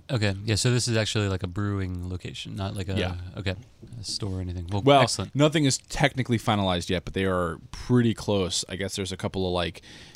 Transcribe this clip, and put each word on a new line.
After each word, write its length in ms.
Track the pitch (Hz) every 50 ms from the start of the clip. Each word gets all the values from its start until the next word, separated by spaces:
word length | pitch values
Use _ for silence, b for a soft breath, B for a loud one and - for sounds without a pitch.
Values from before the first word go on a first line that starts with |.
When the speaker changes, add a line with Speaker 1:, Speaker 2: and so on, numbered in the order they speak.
| - -
Speaker 1:
Okay, 240 | 139 113 107 101 95 98 104
yeah, 80 | 110 107
so 160 | 95 - 127
this 180 | 123 123 -
is 80 | 120 113
actually, 320 | 110 107 - - 107 104 98
like, 120 | 95 92
a 60 | -
brewing 600 | 90 87 104 104 101 101 98 95 92 92 90 90
location, 480 | 90 90 90 - 82 - - - 110 107
not, 200 | 107 95 98 -
like, 120 | 98 92 92
a, 40 | 95
Speaker 2:
Yeah. 220 | 101 90 92 90 87 90 92 82
Speaker 1:
okay, 180 | - 95 95 92 95 - - - - - - 120 117
a 40 | 101
store 340 | - - - 110 98 95
or 40 | 92
anything. 260 | 90 90 87 90 85 85
Well, 120 | 101 101 110
Speaker 2:
Well, 180 | 135 143 135
Speaker 1:
excellent. 320 | 127 107 - - 95 - -
Speaker 2:
nothing 300 | 131 147 151 139 170 147
is 140 | 135 127 -
technically 580 | - - - - 151 139 - 131 120 - 120
finalized 540 | 107 - - 107 104 98 92 90 87 85 -
yet, 140 | 92 85 -
but 100 | - 78
they 100 | 92 95
are 320 | 95 92 90 87 82 78 - - -
pretty 420 | - - - - 123 123 117 117 104
close. 500 | - - - 104 98 92 87 - - - -
I 60 | 92
guess 200 | 87 98 95 -
there's 160 | - 98 90
a 60 | 95
couple 300 | - - 101 - 98 92
of, 60 | 90 90
like, 280 | 87 87 85 - - B B B B B B B